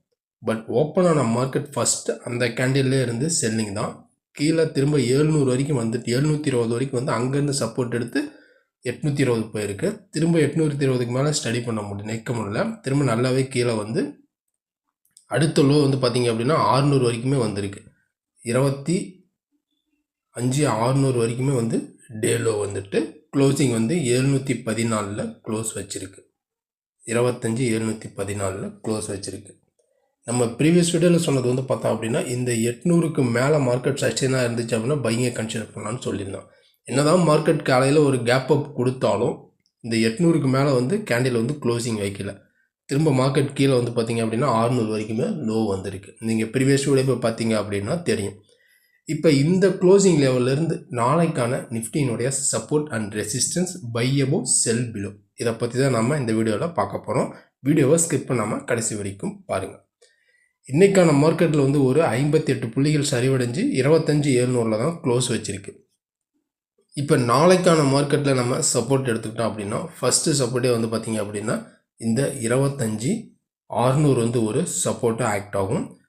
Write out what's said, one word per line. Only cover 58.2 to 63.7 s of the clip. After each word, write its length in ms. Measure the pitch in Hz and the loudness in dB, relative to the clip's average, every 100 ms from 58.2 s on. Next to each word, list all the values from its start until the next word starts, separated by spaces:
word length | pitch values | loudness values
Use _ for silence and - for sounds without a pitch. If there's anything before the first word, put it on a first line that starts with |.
| - | -2
பண்ணாம 280 | 123 107 113 - | -2 -2 -4 -4
கடைசி 240 | 117 110 107 | -4 -4 -6
வரைக்கும் 340 | 101 95 196 196 - | -8 -8 -10 -10 -6
பாருங்க. 260 | 101 95 - _ _ _ _ _ _ _ _ - | -6 -6 -12 _ _ _ _ _ _ _ _ -4
இன்னைக்கான 440 | 135 196 190 170 143 | 4 6 6 6 6
மார்க்கெட்ல 400 | 156 - 165 151 135 | 4 4 2 4 2
வந்து 160 | 147 131 | 4 4
ஒரு 120 | 139 160 113 | 4 2 2
ஐம்பத்தெட்டு 520 | 147 147 151 120 120 | 2 2 0 -2 -2
புள்ளிகள் 360 | 139 143 151 139 | 0 2 2 0
சரிவடைஞ்சு 500 | 123 127 131 123 131 277 | 0 2 2 0 -2 0